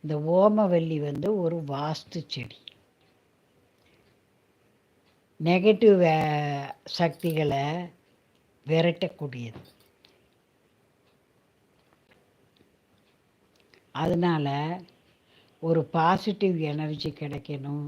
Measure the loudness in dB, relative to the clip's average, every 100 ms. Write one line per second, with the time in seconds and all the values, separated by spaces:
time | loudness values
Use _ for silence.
0 | -4 -4 2 4 6 4 4 2 0 -4
1 | -4 -4 -2 -2 -2 -4 -6 -6 -6 -6
2 | -10 -12 -10 -12 -12 -16 -20 _ _ _
3 | _ _ _ _ _ _ _ _ _ _
4 | _ _ _ _ _ _ _ _ _ _
5 | _ _ _ _ 0 4 4 6 6 8
6 | 6 4 0 0 -2 -4 -8 -14 -14 -2
7 | -2 -2 -4 0 0 0 -2 -6 -8 _
8 | _ _ _ _ _ _ -2 2 2 0
9 | -6 -6 -10 -10 -12 -14 -20 _ _ _
10 | _ _ _ _ _ _ _ _ _ _
11 | _ _ _ _ _ _ _ _ _ _
12 | _ _ _ _ _ _ _ _ _ _
13 | _ _ _ _ _ _ _ _ _ -4
14 | 0 2 2 2 0 -2 -4 -8 -12 _
15 | _ _ _ _ _ _ 0 0 0 2
16 | 2 2 -2 -2 -2 0 -4 -4 -6 -6
17 | -8 -8 -10 -10 -10 -10 -8 -8